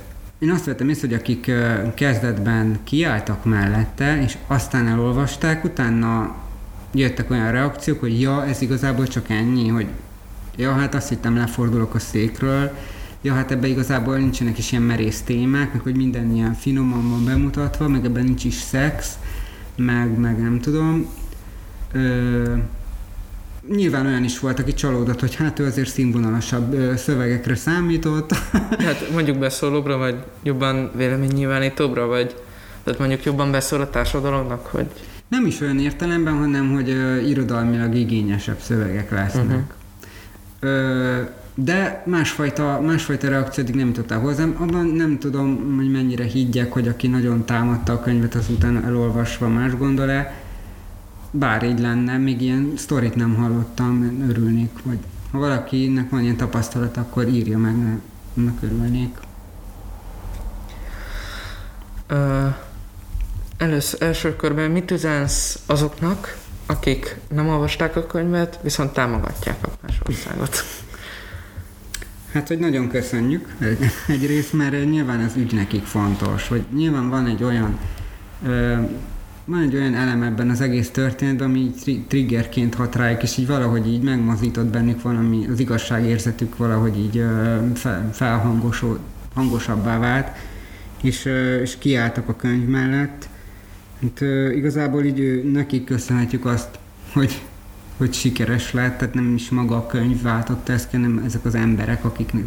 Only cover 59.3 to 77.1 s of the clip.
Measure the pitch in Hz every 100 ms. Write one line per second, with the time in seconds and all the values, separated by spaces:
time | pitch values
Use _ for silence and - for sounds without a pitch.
59.3 | - - - - - - - - - -
60.3 | - - - - - - - - - -
61.3 | - - - - - - - - 143 139
62.3 | 135 135 131 - - - - - - -
63.3 | - - - 165 147 - - 165 160 160
64.3 | 151 156 147 156 175 180 170 156 147 143
65.3 | - - - - 147 147 - 170 202 -
66.3 | - - - - - 139 127 - - -
67.3 | 147 156 151 147 - 160 165 165 170 175
68.3 | 175 170 - 147 147 139 - 123 113 -
69.3 | - - - - - - - - 123 -
70.3 | - 139 - - - - - - - -
71.3 | - - - - - - - - - -
72.3 | 147 143 165 170 135 123 127 123 120 120
73.3 | 165 - - 110 113 127 - - 139 143
74.3 | 147 143 156 143 143 143 156 127 117 113
75.3 | 127 117 110 98 104 - 107 101 101 101
76.3 | 101 - 120 95 139 160 139 123